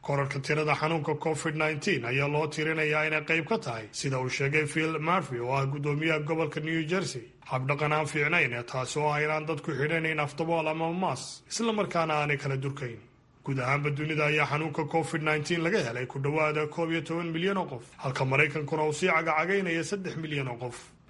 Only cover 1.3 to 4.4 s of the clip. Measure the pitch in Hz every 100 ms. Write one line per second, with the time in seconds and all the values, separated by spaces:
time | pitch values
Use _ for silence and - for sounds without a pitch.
1.3 | 151 165 156 156 151 202 147 117 135 143
2.3 | 147 160 151 156 160 156 151 156 156 151
3.3 | 160 147 226 139 113 110 - 143 131 127
4.3 | -